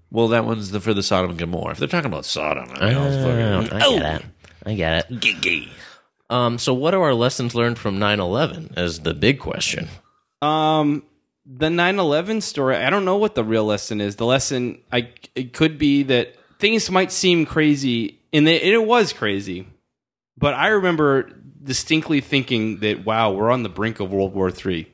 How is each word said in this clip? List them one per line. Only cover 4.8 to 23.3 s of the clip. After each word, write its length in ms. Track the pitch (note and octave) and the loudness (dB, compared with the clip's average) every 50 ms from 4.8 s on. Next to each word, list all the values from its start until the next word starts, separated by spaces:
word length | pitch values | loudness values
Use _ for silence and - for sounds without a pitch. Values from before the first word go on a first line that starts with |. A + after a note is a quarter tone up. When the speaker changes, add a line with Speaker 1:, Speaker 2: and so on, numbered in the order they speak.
| E2+ D#2+ D#2+ E2 E2 - | 0 0 0 0 -2 -2
Speaker 2:
it. 80 | - A2+ | -6 -2
Speaker 1:
Gay, 140 | - - - | -2 -2 -2
gay. 340 | - - - E2+ C#2+ A#1+ - - - - - - - _ _ _ _ _ _ | 0 -4 -4 -4 -4 -6 -10 -18 -20 -20 -20 -20 -20 _ _ _ _ _ _
Speaker 2:
Um, 280 | A#2 B2 B2 A#2+ A#2+ A#2 | -2 0 0 0 0 -2
so 160 | - - B2+ | 0 0 0
what 200 | B2+ C#3 D#3+ F#3 | 0 2 0 2
are 80 | G3 | 2
our 120 | F3+ D3+ C3 | 2 2 2
lessons 400 | A#2 A#2 B2+ - - B2+ A#2+ A#2 | 2 2 0 0 -2 -4 -4 -2
learned 220 | A#2+ A#2 A#2+ A#2+ A2+ | 0 0 0 0 -2
from 220 | - A2+ G2 F#2+ | -4 -4 -2 0
nine 220 | G#2+ G#2 G#2 G#2 | 2 2 2 2
eleven 520 | F#2+ F2 F#2+ A#2+ D#3 D3+ - F3 D#3+ - - - | 0 0 0 0 0 -2 -4 -8 -14 -12 -6 -4
is 240 | F2+ E2+ D#2+ E2 | -4 -4 -4 -4
the 120 | D#2 D#2+ D#2+ | -4 -4 -2
big 260 | D2+ F2 A2 C#3 C3+ | 2 2 2 2 2
question. 500 | - - - - - - - - - D#2 - - _ _ _ _ _ _ _ _ | -2 -8 -6 -4 -4 -4 -4 -6 -8 -10 -12 -18 _ _ _ _ _ _ _ _
Speaker 3:
Um, 640 | - D3 D#3 D#3 D#3 D#3 D#3 D#3 D3+ D3 D3 D3 - _ _ _ _ _ _ _ _ | -2 0 0 2 2 2 2 4 2 2 0 -2 -4 _ _ _ _ _ _ _ _
the 240 | - C3 B2 D3+ D#3 | -20 -6 -4 -2 0
nine 300 | E3+ F3 F3 F3+ G3 G3+ | 2 2 2 2 2 2
eleven 420 | F3+ D#3 C#3+ D#3 E3+ F#3+ A3 A3 | 2 2 2 0 0 -2 -4 -4
story, 340 | - - - D3 C#3 C3 C3 E2+ | -4 -4 -4 0 0 0 2 0
I 120 | G2+ C3+ | 0 0
don't 160 | F3 G3+ G3 | 0 0 0
know 120 | F#3 F#3 G3+ | 0 0 0
what 180 | G#3+ G#3 - | 0 0 0
the 80 | C3 A2+ | -2 -2
real 220 | A2 A2+ A2+ G#2+ | 0 0 0 2
lesson 360 | G#2+ G#2 G2+ - - A2+ G#2 | 0 0 -2 -4 -6 -4 -4
is. 140 | G#2 G2+ G2+ G#2 | -4 -4 -4 -2
The 80 | A2+ | 0
lesson, 540 | A#2 B2+ C3+ C3 - C#3+ B2+ B2 A#2+ - - _ _ | 2 2 2 0 -2 -2 -2 -4 -4 -6 -10 _ _
I, 180 | - B2 A#2+ A#2+ - - - - _ | -2 -2 -2 -2 -12 -20 -20 -12 _
it 180 | B2+ C3 B2 A#2+ | -8 -8 -8 -2
could 240 | - D#3+ D#3+ D#3 C#3+ | 0 0 0 2 2
be 260 | D3+ C#3+ C#3 C#3+ C#3 | 2 2 4 2 2
that 320 | C3 C3 A#2+ A#2 - - - _ _ _ _ | 2 2 2 2 0 -6 -20 _ _ _ _
things 300 | - G#3 A3+ A3 - - | 0 2 2 2 0 2
might 220 | F#3 F#3 F#3+ F#3+ | 2 2 2 2
seem 340 | - - - F#3 F3 E3+ D#3+ | -2 0 2 4 4 4 2
crazy, 720 | - - D#3+ D#3 D3+ D3 C#3 C#3 C3 A#2+ A#2 A2+ - - _ _ _ - | 2 0 2 2 2 2 2 0 -2 0 0 -2 -4 -8 _ _ _ 2
and 120 | D#3 D3 | 4 4
they, 140 | D#3 E3 D#3 | 6 4 4
and 80 | - F3+ G#3 | 4 4 2
it 120 | A#3 A3 | 2 4
was 280 | G#3+ A#3 A#3+ G#3+ E3+ - | 4 4 2 2 0 -2
crazy. 540 | - - G#2 G2 G2 G2 F#2+ F2+ F2+ F#2 - - _ _ _ _ _ _ _ _ _ _ _ _ - | -4 -2 -2 -2 -2 -4 -6 -10 -10 -12 -16 -20 _ _ _ _ _ _ _ _ _ _ _ _ -2
But 160 | C3+ C#3+ C#3 | -2 0 0
I 140 | B2+ D3+ G3 | 2 2 2
remember 600 | A3 G#3 F#3 F#3 E3+ D#3 D#3 C#3+ C#3 C3+ - - - - - - - - C#3+ | 2 2 2 2 2 4 4 4 4 2 0 -2 -10 -20 -20 -20 -20 -18 -8
distinctly 580 | C3+ C3 - - - D#3+ D#3+ D3+ - D#3+ C#3+ | -6 -4 -4 0 0 0 0 2 2 0 0
thinking 580 | B2+ - - C#3 B2 - B2+ A2+ A2 A2 G#2+ F2 | 0 2 0 0 0 2 0 0 0 0 -2 0
that, 260 | G#2 G#2+ G#2 - F#2 | 0 0 0 0 -2
wow, 260 | G#2 A2 A2+ A2+ G#2+ | -2 0 2 2 2